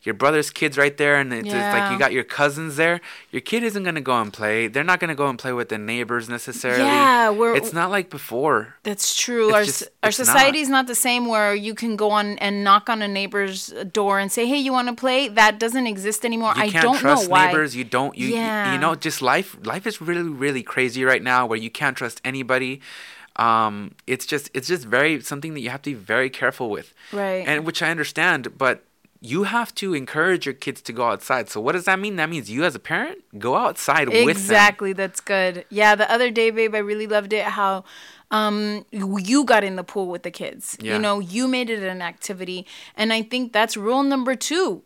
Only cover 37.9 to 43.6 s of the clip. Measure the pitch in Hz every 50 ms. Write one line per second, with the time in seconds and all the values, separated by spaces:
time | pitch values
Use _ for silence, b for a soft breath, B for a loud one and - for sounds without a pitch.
37.9 | B B B B B B B _ - 214 214 208 208 208 214 208 208 214 - _
38.9 | - 214 196 196 196 208 185 185 247 285 285 233 247 214 202 196 190 185 180 -
39.9 | - 208 190 180 175 175 - 180 170 - 180 139 - - - - - - 214 220
40.9 | 214 214 214 208 202 202 196 170 180 233 254 262 262 254 247 226 226 214 196 185
41.9 | 185 185 175 170 170 _ - - 202 180 185 180 185 185 190 B B B B B
42.9 | B - 214 226 226 226 220 220 - 254 254 233 - 208